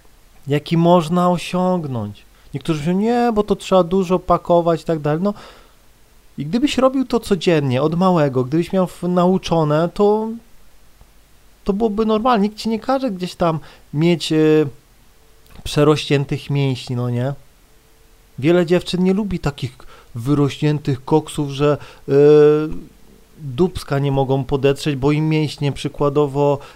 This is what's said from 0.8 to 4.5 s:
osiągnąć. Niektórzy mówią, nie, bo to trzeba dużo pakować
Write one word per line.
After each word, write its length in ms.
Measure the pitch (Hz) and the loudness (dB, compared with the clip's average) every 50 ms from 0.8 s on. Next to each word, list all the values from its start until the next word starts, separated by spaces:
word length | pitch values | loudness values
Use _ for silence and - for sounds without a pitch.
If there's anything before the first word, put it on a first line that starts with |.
| 165 170 175 180 156 156 175 180 180 180 | 4 6 4 4 4 2 0 0 2 2
osiągnąć. 960 | 180 165 - - - 180 185 185 185 175 156 139 127 117 104 104 104 - - - _ _ - - - | 0 -2 -4 -4 -4 -2 0 0 -2 -2 -4 -6 -6 -6 -6 -8 -10 -14 -20 -20 _ _ -20 -14 -12
Niektórzy 260 | 139 - - 160 151 | -10 -4 -4 -4 -2
mówią, 180 | 143 170 180 190 | -2 -2 -2 0
nie, 320 | 208 226 240 240 240 240 226 | 0 0 0 0 0 0 0
bo 80 | 208 | 0
to 140 | 208 - 196 | 0 0 -2
trzeba 260 | - - - 190 185 180 | -4 -2 0 2 2 2
dużo 340 | 165 185 196 190 170 185 175 | 2 0 -2 0 0 0 -2
pakować 640 | - - 175 165 - - | 0 0 -2 0 2 2